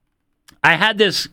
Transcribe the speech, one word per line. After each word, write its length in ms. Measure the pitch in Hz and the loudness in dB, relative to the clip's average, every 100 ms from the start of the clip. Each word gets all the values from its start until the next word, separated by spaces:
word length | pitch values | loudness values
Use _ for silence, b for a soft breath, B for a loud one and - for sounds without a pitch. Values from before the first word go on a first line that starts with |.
| _ _ _ _ _ _ | _ _ _ _ _ _
I 120 | 151 160 | 0 2
had 220 | 214 208 | 0 0
this 300 | 208 147 - | -2 -2 -10